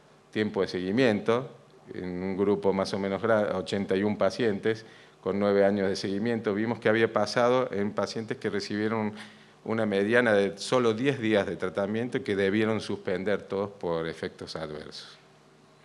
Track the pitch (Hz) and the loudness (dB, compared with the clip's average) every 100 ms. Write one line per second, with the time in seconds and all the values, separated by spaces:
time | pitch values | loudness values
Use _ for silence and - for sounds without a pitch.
0 | - - _ 107 107 107 90 92 92 110 | -20 -20 _ -4 -2 0 -2 -2 -2 2
1 | 131 104 104 117 139 - - - - - | 4 4 2 0 -2 -12 -20 -20 -16 -10
2 | 90 90 95 92 101 101 101 95 95 101 | -8 -6 -4 0 2 2 2 2 0 -2
3 | 98 95 110 110 104 92 90 101 98 95 | -2 0 2 2 2 -2 -2 -2 0 0
4 | 104 101 95 - 117 98 110 113 - - | 0 2 0 2 0 0 -2 -4 -6 -20
5 | - - 92 98 101 101 98 101 95 95 | -20 -8 -4 0 2 4 4 4 0 -2
6 | 104 98 117 113 113 101 113 110 113 110 | -4 -2 -2 -2 0 0 -2 0 2 4
7 | 110 110 104 - 120 127 123 95 101 101 | 4 2 0 2 4 4 0 -2 -2 -2
8 | 98 117 107 123 107 98 - 104 107 110 | -4 -4 -6 -6 -4 -4 -4 -2 0 0
9 | 107 107 - - - - - 113 107 98 | -2 -4 -12 -20 -20 -14 -4 -2 0 2
10 | 101 120 120 101 98 - - 127 113 107 | 4 4 6 4 4 0 0 2 4 2
11 | 139 127 110 104 95 82 92 95 98 110 | 0 0 2 2 2 -2 -4 -2 -2 -2
12 | 120 131 - 98 98 107 110 107 - 101 | -2 -4 -2 0 2 2 2 0 -2 -6
13 | - 92 95 98 - 98 101 - 87 82 | -4 -4 0 -2 -2 -4 -4 -4 -4 -2
14 | 82 80 90 - 90 80 80 76 73 - | -4 -6 -8 -10 -12 -10 -8 -10 -12 -16
15 | - - - _ _ _ - _ | -18 -20 -20 _ _ _ -20 _